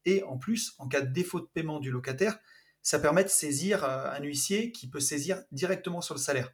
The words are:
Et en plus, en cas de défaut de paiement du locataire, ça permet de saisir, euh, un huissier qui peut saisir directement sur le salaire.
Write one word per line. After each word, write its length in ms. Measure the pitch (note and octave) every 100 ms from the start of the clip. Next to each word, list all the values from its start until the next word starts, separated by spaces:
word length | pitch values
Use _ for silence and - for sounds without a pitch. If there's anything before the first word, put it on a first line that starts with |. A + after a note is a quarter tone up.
Et 180 | F3+ F#3+
en 140 | - B2+
plus, 360 | G3+ A3+ - -
en 100 | B2+
cas 100 | C#3
de 140 | C3
défaut 260 | C3+ F3 F3
de 60 | -
paiement 340 | E3+ D#3+ D3+
du 120 | C#3
locataire, 460 | B2 C3 C3 G#3 G#3+ - - _ _
ça 180 | - D3
permet 240 | D3+ E3+
de 60 | F#3+
saisir, 560 | - D3+ C3+ F#3+ G3 C3+
euh, 260 | C3 C#3
un 100 | C#3
huissier 520 | D3 C#3+ - G3+ A#3
qui 160 | - B2+
peut 100 | D3
saisir 420 | C3 D3 D3 F3+ -
directement 480 | C#3 F3+ F#3 F3+ E3+
sur 120 | -
le 60 | D3
salaire. 320 | - C3+ B2+